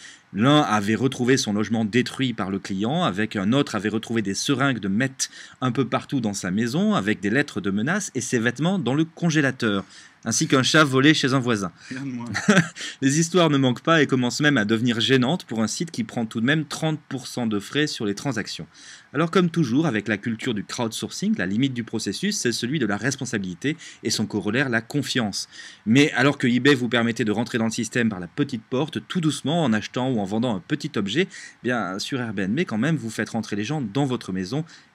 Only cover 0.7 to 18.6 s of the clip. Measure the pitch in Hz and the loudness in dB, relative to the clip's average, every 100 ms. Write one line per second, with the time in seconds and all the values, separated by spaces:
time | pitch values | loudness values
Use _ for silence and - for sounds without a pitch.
0.7 | 107 101 107 131 131 123 135 113 101 104 | 2 2 0 0 0 2 2 2 0 0
1.7 | 113 110 120 123 - 131 110 95 98 - | 0 2 2 0 -2 -2 -2 -4 -4 -4
2.7 | 98 110 165 160 95 107 107 95 139 143 | -4 -2 0 0 0 -2 0 2 2 2
3.7 | 107 104 113 - 113 98 95 - 127 139 | 0 0 -2 -2 -2 -2 -2 0 2 2
4.7 | 117 98 101 131 131 - - - - 127 | 0 -2 0 -2 -4 -8 -8 -18 -4 -2
5.7 | 123 113 120 - 139 110 98 92 98 117 | 0 0 -2 -2 -2 -2 -4 -4 -2 0
6.7 | 147 208 190 98 107 104 123 147 - 95 | 0 2 2 0 0 0 0 0 -4 -2
7.7 | 98 127 202 - 127 - 123 117 120 165 | -2 0 -2 -4 -6 -2 0 0 0 0
8.7 | 196 117 143 160 - 170 151 135 127 113 | 0 0 0 -2 -2 0 2 0 0 0
9.7 | 98 - - - _ - 113 156 139 123 | 0 -4 -16 -20 _ -4 -2 2 2 4
10.7 | 160 147 131 143 151 139 135 120 107 92 | 4 4 6 4 4 2 2 2 0 -2
11.7 | - - 127 139 123 117 101 - 190 165 | -8 -14 -10 -8 -8 -8 -4 2 4 2
12.7 | - - - 135 147 165 185 165 143 131 | -4 -12 0 2 2 2 4 4 4 2
13.7 | 117 - 165 139 135 123 117 151 135 104 | 2 2 4 4 2 0 2 4 4 2
14.7 | 110 123 117 110 131 123 180 - 113 110 | 2 2 2 4 4 4 0 -2 -2 -2
15.7 | - 170 - 110 - 110 117 120 160 139 | -2 -6 -6 -6 -4 -4 0 2 2 0
16.7 | - 160 151 - 131 - - 117 104 - | -2 -2 -2 -6 -10 -8 -4 -2 -2 -2
17.7 | 143 151 - 107 101 143 110 90 - | -2 -2 -2 -4 -2 -4 -4 -6 -10